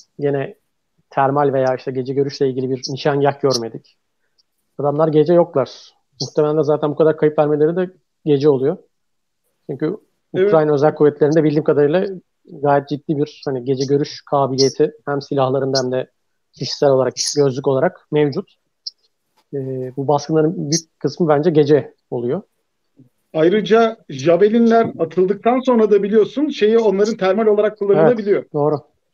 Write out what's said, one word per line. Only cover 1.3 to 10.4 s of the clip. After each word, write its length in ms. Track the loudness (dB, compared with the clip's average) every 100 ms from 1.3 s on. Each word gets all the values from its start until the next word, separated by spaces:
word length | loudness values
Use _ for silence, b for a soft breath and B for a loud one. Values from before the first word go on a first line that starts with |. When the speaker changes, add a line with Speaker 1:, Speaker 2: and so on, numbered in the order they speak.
| 2 0
Speaker 1:
veya 220 | 0 0 -2
işte 160 | -6
gece 220 | -8 -6
görüşle 360 | -4 -4 -2 -4
ilgili 200 | -2 -6
bir 120 | -6 -8
nişangah 520 | -6 -2 0 0 0
görmedik. 560 | -2 -2 -6 -12 _ _ _ _ _ _ _ _ _ -6
Adamlar 280 | -4 0 2
gece 260 | 2 4
yoklar. 600 | 4 2 0 -4 -8 -20 _ _ -14
Muhtemelen 360 | -8 -2 0 0
de 60 |
zaten 280 | 0 0 -2
bu 40 | 0
kadar 220 | 0 2
kayıp 220 | 0 0
vermeleri 360 | 0 2 0 0
de 140 | -4 -8 _ _ -2
gece 240 | 2 2
oluyor. 280 | 2 0 -4 _ _ _ _ _ _ _ _ -14
Çünkü 280 | -8 -6 -8 _ _ _
Speaker 2:
Evet. 120 | -2